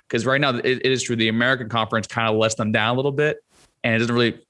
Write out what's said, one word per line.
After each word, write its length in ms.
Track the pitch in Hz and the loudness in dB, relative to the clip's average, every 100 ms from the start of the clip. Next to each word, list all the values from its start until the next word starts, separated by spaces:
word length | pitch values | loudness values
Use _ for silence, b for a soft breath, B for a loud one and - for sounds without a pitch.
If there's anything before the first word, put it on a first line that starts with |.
| - | -6
'Cause 180 | 117 123 | -2 0
right 140 | 135 | 2
now, 160 | 143 120 | 0 0
it, 80 | |
it 220 | 127 127 131 | 0 0 0
is 160 | 127 | 0
true, 120 | - 117 | -2 0
the 120 | 110 | 0
American 400 | 113 123 127 110 | 2 2 0 -2
Conference 380 | 117 107 113 - | -4 -2 -2 -4
kinda 240 | 117 113 | -2 0
lets 240 | 110 110 - | 2 0 0
them 160 | 107 | 0
down 220 | 110 110 | 0 0
a 20 | 123 | 0
little 160 | 143 | -2
bit, 260 | 139 151 147 _ b b - | 0 -2 -2 _ b b -6
and 100 | 120 | 0
it 40 | 113 | 0
doesn't 160 | 117 | 2
really 180 | 120 117 - | 2 2 -2